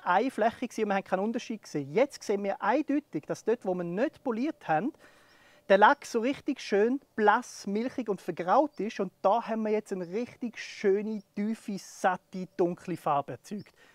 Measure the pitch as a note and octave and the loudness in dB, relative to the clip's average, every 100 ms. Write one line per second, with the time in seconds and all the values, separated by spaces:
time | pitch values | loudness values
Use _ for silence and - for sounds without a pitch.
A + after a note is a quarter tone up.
0 | - F3+ C4 - A3 - A#3+ - G#3+ G3 | 0 2 2 0 0 0 -8 -4 0 0
1 | - F#3 G#3 A#3 - A3 - D3+ C#3 D#3+ | -2 -2 -2 -4 -6 -12 -8 -8 -2 0
2 | C#4+ - - G3+ G3+ F#3+ F#3+ C4 D4+ C#4+ | 0 -2 -4 -2 -2 -2 0 0 0 -2
3 | - D#3 - E3 - A#3+ G3 F3+ F3 F3+ | -2 -8 -6 -6 -2 -2 -2 -4 -2 -2
4 | D4 - C4+ A3 C#4+ - - D#3 A3+ - | -4 -4 -4 -2 -2 -4 -2 0 0 -6
5 | - _ _ _ _ _ - G3 G#3+ C#4+ | -18 _ _ _ _ _ 4 8 8 6
6 | - A#3 A3+ C#4 - C4+ - G3+ A3+ C4+ | 0 -2 -2 -4 -4 -6 0 2 2 0
7 | _ - G#3 A3 - - - G3+ B3+ - | _ 2 4 4 2 -12 -4 -4 -4 -4
8 | A3 F#3+ - E3+ F3 A3+ D#4 - G3 - | -4 -4 -4 -4 2 4 4 0 -6 -4
9 | F#3 _ F#3+ A3+ G3+ A3 G#3+ G#3+ - F#3+ | -6 _ 2 2 0 -4 0 -2 -2 -8
10 | E3+ G3 A#3+ - A#3+ - - - G#3 G3 | -6 -6 -6 -8 -10 -10 -14 -2 2 2
11 | G#3+ A3 - - G#3 A3+ - G3 - - | 0 -6 -8 -6 -4 -4 -8 -10 -10 -2
12 | G3+ F3+ _ F#3 F3+ - F3 F3+ - E3 | 0 0 _ -10 -8 0 0 0 -8 -6
13 | - C#3+ C#3 B2+ - G#3 - _ _ | 0 0 -2 -8 -10 -12 -12 _ _